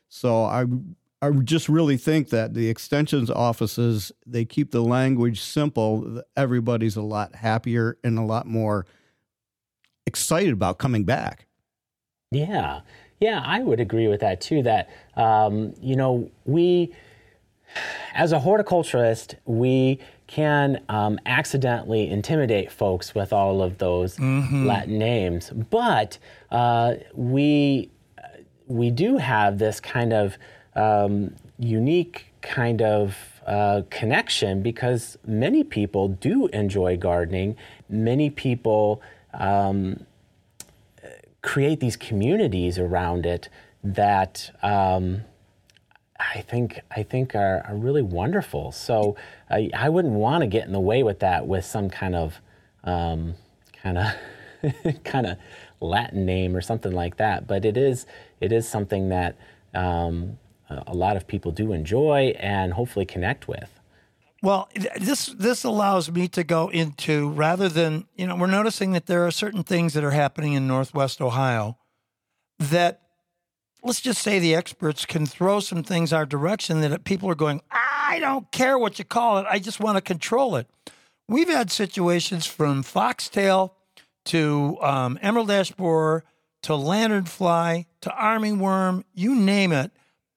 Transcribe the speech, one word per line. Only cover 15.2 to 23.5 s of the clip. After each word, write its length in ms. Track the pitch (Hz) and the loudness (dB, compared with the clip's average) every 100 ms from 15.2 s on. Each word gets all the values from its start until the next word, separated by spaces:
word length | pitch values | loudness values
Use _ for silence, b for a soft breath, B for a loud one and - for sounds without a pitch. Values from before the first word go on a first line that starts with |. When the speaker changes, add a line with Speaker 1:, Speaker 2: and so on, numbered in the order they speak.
| 113 110 107 107 110 - | 4 4 4 0 -4 -6
Speaker 2:
you 160 | 131 131 | -2 0
know, 360 | 131 123 107 - - | 2 0 -4 -8 -2
we, 500 | 160 175 175 170 B B B B B _ _ _ B B B B - | 2 4 4 0 B B B B B _ _ _ B B B B 0
as 160 | 165 | 2
a 80 | 156 | 4
horticulturist, 960 | 143 214 202 180 160 127 117 113 - - - | 4 4 4 2 2 2 4 2 -4 -14 -4
we 540 | 117 127 131 131 131 B B - | 0 4 4 4 2 B B -10
can, 580 | - 151 147 143 135 - | -2 2 4 4 0 -2
um, 300 | 107 107 104 - | 0 0 0 0
accidentally 840 | 127 - 135 127 120 - 110 92 | 0 0 0 0 0 0 0 0
intimidate 600 | 101 - 160 127 104 92 | -2 0 0 2 2 0
folks 420 | - 101 92 - | -2 0 0 -2
with 180 | 107 98 | -4 0
all 280 | 104 98 | 2 2